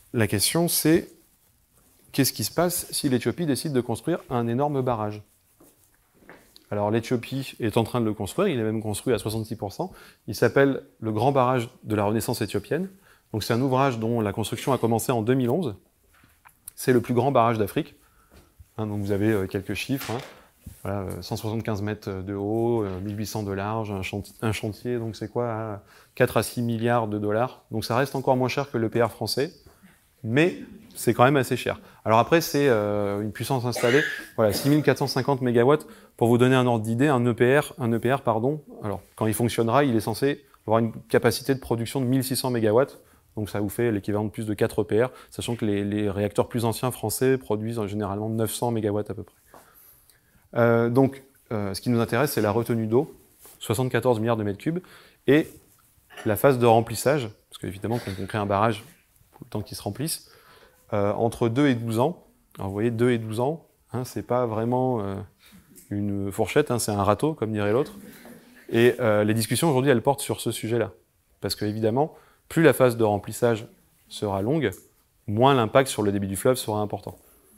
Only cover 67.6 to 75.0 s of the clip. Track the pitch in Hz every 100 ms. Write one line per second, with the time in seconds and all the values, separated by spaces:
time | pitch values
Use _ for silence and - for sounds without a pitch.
67.6 | 101 117 156 - - - - - - -
68.6 | - 113 120 - 120 104 107 110 110 131
69.6 | 170 131 139 123 139 135 - 110 120 110
70.6 | 110 117 107 - _ _ _ _ 104 -
71.6 | 104 107 110 120 160 - _ _ - -
72.6 | 156 123 127 113 110 104 - 110 120 110
73.6 | 117 _ _ _ _ - 107 98 104 160
74.6 | 117 - - _